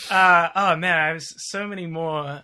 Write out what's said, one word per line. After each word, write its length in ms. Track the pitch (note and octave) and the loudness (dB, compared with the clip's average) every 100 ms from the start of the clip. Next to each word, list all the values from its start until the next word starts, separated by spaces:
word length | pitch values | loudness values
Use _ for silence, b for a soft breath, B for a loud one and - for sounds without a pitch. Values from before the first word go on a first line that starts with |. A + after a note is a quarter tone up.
| - | -2
Uh, 380 | F#3+ F#3 F3 E3 | 4 6 6 4
oh 220 | G3 G3 D#3+ | 0 0 2
man, 200 | F3+ E3 | 0 0
I 100 | D#3 | 0
have 80 | D#3+ | -4
s-, 180 | - - - | -10 -16 -10
so 180 | G3+ G#3 | -8 -8
many 200 | G3 E3+ | -8 -8
more, 560 | D#3+ D#3+ D#3 C#3+ C#3+ | -6 -4 -4 -6 -12